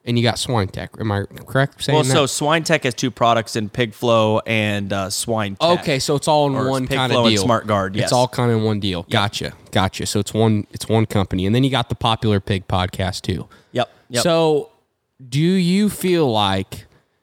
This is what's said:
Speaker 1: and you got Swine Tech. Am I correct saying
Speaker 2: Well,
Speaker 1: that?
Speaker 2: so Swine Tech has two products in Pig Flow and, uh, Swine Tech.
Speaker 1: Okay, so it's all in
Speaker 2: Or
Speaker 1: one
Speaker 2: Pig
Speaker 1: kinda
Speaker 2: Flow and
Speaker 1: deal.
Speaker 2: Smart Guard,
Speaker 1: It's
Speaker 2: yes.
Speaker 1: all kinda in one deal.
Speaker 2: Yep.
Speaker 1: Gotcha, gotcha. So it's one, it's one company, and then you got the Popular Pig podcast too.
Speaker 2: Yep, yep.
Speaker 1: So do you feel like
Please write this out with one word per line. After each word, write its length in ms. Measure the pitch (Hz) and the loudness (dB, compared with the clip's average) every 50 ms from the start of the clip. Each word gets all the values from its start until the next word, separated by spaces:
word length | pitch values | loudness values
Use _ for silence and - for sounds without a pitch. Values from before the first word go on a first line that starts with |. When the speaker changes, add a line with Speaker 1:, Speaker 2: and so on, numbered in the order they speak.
| _ | _
Speaker 1:
and 100 | 120 120 120 | -2 0 2
you 40 | 117 | 2
got 140 | 117 - - | 0 0 -2
Swine 300 | - - 123 110 95 92 | -4 -2 0 -2 -2 -2
Tech. 220 | - - 92 - - - | -6 -10 -12 -12 -10 -8
Am 140 | 110 110 | -4 -4
I 120 | 101 101 101 - - - - | -2 -4 -4 -6 -12 -18 -16
correct 380 | - - 135 139 - - - - | -2 0 0 0 0 -4 -6 -2
saying 100 | - 139 | 0 2
Speaker 2:
Well, 100 | 156 135 | 2 2
Speaker 1:
that? 80 | 131 | 4
Speaker 2:
so 120 | 131 160 139 | 4 2 2
Swine 400 | - - - 151 143 160 165 151 | 2 0 -2 0 2 0 0 2
Tech 200 | - 160 147 - | 0 0 0 0
has 100 | 131 113 | -2 -2
two 160 | - 135 123 | -2 -4 -4
products 440 | - - 117 117 117 113 107 - - | -2 0 2 2 2 2 0 -2 -4
in 120 | 117 107 101 | -6 -6 -4
Pig 240 | - 127 123 107 | -2 -2 -2 -2
Flow 480 | - - 123 120 113 113 110 107 110 110 - | -2 -2 0 2 4 4 4 2 2 0 0
and, 440 | - 113 110 107 107 104 101 101 95 | -2 -2 0 0 0 -2 -4 -4 -4
uh, 200 | 101 98 95 92 | -4 -4 -4 -4
Swine 460 | - - - 117 113 110 104 101 98 | -6 -6 -4 -4 -2 -2 -2 -4 -2
Tech. 240 | - 156 170 180 - | -2 2 2 2 0
Speaker 1:
Okay, 180 | - 165 143 131 | 0 -2 -2 -2
so 180 | - - 147 | 0 -2 -2
it's 100 | 139 - | 0 2
all 200 | 165 151 151 147 | 2 2 2 2
in 80 | 143 135 | 2 0
Speaker 2:
Or 160 | 131 131 131 | 0 0 0
Speaker 1:
one 160 | 135 131 131 135 | -2 -2 -2 -2
Speaker 2:
Pig 80 | 139 | 0
Speaker 1:
kinda 160 | 135 131 120 120 | 0 0 2 2
Speaker 2:
Flow 120 | 123 117 | 2 4
and 80 | 113 110 | 4 2
Speaker 1:
deal. 60 | 101 95 | 2 2
Speaker 2:
Smart 220 | 120 113 107 - | 2 0 0 2
Guard, 280 | 107 107 98 95 95 95 | 0 0 0 0 -2 -2
Speaker 1:
It's 100 | 104 101 | -4 -2
Speaker 2:
yes. 80 | - | 2
Speaker 1:
all 140 | 131 123 127 | 2 2 2
kinda 280 | 123 - - 120 120 113 | 2 0 0 0 2 2
in 80 | 110 110 | 2 2
one 160 | 110 104 101 | 0 -2 -2
deal. 200 | 101 98 87 85 | -2 -4 -4 -4
Speaker 2:
Yep. 100 | 85 - | -4 -2
Speaker 1:
Gotcha, 420 | - 107 101 104 - - 76 67 - - - - | 0 0 0 0 -4 -6 -8 -8 -10 -14 -20 -4
gotcha. 360 | - - 95 95 - - - | 0 0 0 0 -2 -4 -8
So 120 | - - 107 | -4 -2 -2
it's 140 | 101 - | -4 -2
one, 340 | - 107 113 110 107 104 - - | 0 2 2 4 2 0 -2 -6
it's 160 | - - - - | -12 -12 -4 0
one 160 | 110 110 110 | 0 0 0
company, 400 | - - 104 92 - - 92 92 | 0 0 -2 -2 0 -2 -2 0
and 100 | 98 113 | 0 2
then 80 | 123 139 | 2 2
you 60 | 135 | 0
got 200 | 131 123 117 - | 0 -2 -2 -4
the 40 | 117 | -6
Popular 460 | - - 117 113 - - 110 104 98 | -2 0 0 0 2 2 2 0 0
Pig 260 | - - 104 92 - | 0 -2 -4 -4 -2
podcast 540 | - 95 92 90 92 - - 95 90 - - | -2 -2 -2 -2 -2 -4 -4 -4 -4 -6 -6
too. 260 | - - - - - - - - _ _ | -6 -6 -6 -6 -8 -14 -20 -20 _ _
Speaker 2:
Yep, 180 | - 120 120 - _ _ _ _ | -4 -4 -4 -4 _ _ _ _
yep. 140 | 123 120 | -4 0
Speaker 1:
So 480 | 120 175 165 165 165 156 156 143 143 - _ _ _ _ _ _ _ _ _ _ 135 123 | 0 2 2 2 2 2 2 0 -2 -4 _ _ _ _ _ _ _ _ _ _ -12 -4
do 100 | 123 143 | 0 2
you 520 | 160 175 190 190 175 175 185 202 214 202 | 2 2 2 2 2 2 2 2 2 0
feel 420 | - - 180 185 175 170 151 127 | 0 -2 0 0 2 2 2 2
like 540 | 110 107 104 98 95 95 98 - - - - _ _ _ _ _ _ _ | 2 2 2 2 0 -2 -4 -6 -12 -18 -18 _ _ _ _ _ _ _